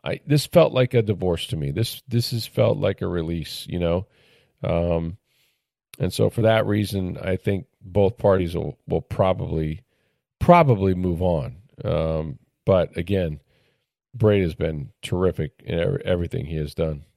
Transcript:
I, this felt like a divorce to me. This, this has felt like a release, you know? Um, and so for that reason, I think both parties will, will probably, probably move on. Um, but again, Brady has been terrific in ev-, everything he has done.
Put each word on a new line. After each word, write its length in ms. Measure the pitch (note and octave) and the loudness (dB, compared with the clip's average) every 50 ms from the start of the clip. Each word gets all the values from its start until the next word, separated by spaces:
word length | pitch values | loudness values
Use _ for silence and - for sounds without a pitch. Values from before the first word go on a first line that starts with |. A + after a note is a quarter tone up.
| - | -6
I, 160 | - - C#3 _ | -6 -8 -8 _
this 200 | - C#3+ D3 - | 0 2 2 2
felt 260 | - - F3 D#3+ - | 4 6 6 6 6
like 220 | A#2 B2+ B2+ A#2+ - | 4 0 0 2 2
a 80 | A#2+ | 0
divorce 460 | G#2+ G#2 G2+ E2+ F#2 F2+ E2+ D#2+ - | 2 2 -2 0 0 0 0 -2 -4
to 100 | - - | -8 -6
me. 140 | D#2+ C#2+ C#2 | -4 -4 -4
This, 300 | C#2+ F#2+ A#2 - - - _ | -2 -2 -2 -4 -4 -12 _
this 240 | - A#2 A#2+ A#2 - | -2 -2 -2 -2 -2
has 160 | B2+ A#2 G#2+ | -4 -6 -6
felt 300 | - - - A2+ A2 A2 | -4 -2 0 2 2 2
like 240 | G2 G2 G2 G2+ - | 0 -2 -4 -2 -4
a 60 | - | -6
release, 600 | F2+ F2+ E2+ D#2+ D#2+ E2+ E2+ D2+ - - - - | -4 -4 -4 -4 -4 -4 -6 -6 -10 -12 -14 -10
you 120 | - F2 F2 | -8 -4 -2
know? 280 | F2 E2 E2+ F#2 F#2 _ _ _ _ _ _ _ _ _ _ _ - | 0 0 0 -2 -4 _ _ _ _ _ _ _ _ _ _ _ -4
Um, 540 | - E2+ E2+ E2+ F2 E2+ E2 E2 E2 F2+ _ _ _ _ _ _ _ _ _ _ _ _ _ _ _ - - | -2 -2 0 0 0 -2 -2 -2 -6 -8 _ _ _ _ _ _ _ _ _ _ _ _ _ _ _ -8 -4
and 140 | - F2+ - | -4 -4 0
so 160 | - A2 G#2 | 0 0 0
for 140 | - - A2 | 0 2 2
that 220 | A2 A2+ A2 G#2 | 2 2 2 2
reason, 520 | G2+ G2+ G#2+ G#2 F#2+ G2 G2 F#2 F2+ E2+ - | 0 0 0 0 -2 -2 -4 -4 -4 -6 -6
I 140 | - F#2+ F#2 | -4 -4 -4
think 300 | F#2 _ - G2 F#2 - _ _ _ | -2 _ -2 -2 -2 -6 _ _ _
both 360 | - G2 F2 G#2 G2+ F#2+ - | -20 -4 0 2 2 2 0
parties 380 | - - G2+ F#2+ F#2+ F2+ E2 F2 | 2 2 4 4 4 2 -2 -2
will, 240 | E2 - D2+ - _ _ | -4 -6 -6 -8 _ _
will 140 | - F2 E2+ | -4 -4 -4
probably, 800 | - _ - - G2+ F#2 F#2 G#2+ F2 E2 E2 D#2+ D#2 D#2 D#2+ - _ _ _ _ _ _ _ _ _ _ _ _ | -4 _ 0 0 2 2 2 -2 -4 -4 -4 -4 -2 -4 -6 -8 _ _ _ _ _ _ _ _ _ _ _ _
probably 540 | - - F3 F3 E3 C#3 A#2+ F#2+ G2 F#2+ F#2 | 6 6 8 8 8 4 4 2 2 0 0
move 280 | F2+ F#2 F2+ E2+ E2 | 0 0 -2 -2 0
on. 360 | F#2 F2+ E2+ D#2 B1+ B1 B1 - _ _ _ - - | 0 0 0 0 -2 -6 -10 -14 _ _ _ -8 -4
Um, 560 | - E2 D#2 D#2+ D#2+ D#2+ D#2+ D#2+ D#2 C2+ - _ _ _ _ _ | -2 -2 0 0 0 -2 -2 -4 -6 -10 -12 _ _ _ _ _
but 300 | - G2 F#2 E2 - - | 4 4 4 4 0 -4
again, 460 | - E2+ F2 G2+ F#2+ F2+ D#2+ D2+ D2 _ _ _ _ _ _ _ _ _ _ _ _ _ _ - | -8 -4 -2 0 0 0 -2 -4 -8 _ _ _ _ _ _ _ _ _ _ _ _ _ _ -4
Brady 280 | A#2 A2 G#2+ G#2 G2+ F#2 | 2 4 4 6 6 2
has 120 | E2 D#2 | 0 0
been 380 | - E2+ D#2+ D#2+ D2+ C#2 - _ _ | -2 -4 -4 -4 -6 -8 -10 _ _
terrific 600 | - - F#2 F2+ F#2 F2+ E2+ - D#2 D2 _ _ - | -8 -4 -2 2 2 0 0 0 -6 -6 _ _ -8
in 120 | - F#2+ | -4 -2
ev-, 240 | E2 F2 F2+ F#2 F2+ - | 0 0 0 -2 -2 -2
everything 400 | - F#2 F2 F2 E2+ - - - | -2 -2 -2 -2 -4 -4 -6 -6
he 100 | D2 E2 | -6 -4
has 180 | D#2 D2+ C#2+ - | -6 -6 -6 -4
done. 300 | - E2 D#2+ D2+ C#2 - _ _ | -4 -4 -2 -4 -8 -12 _ _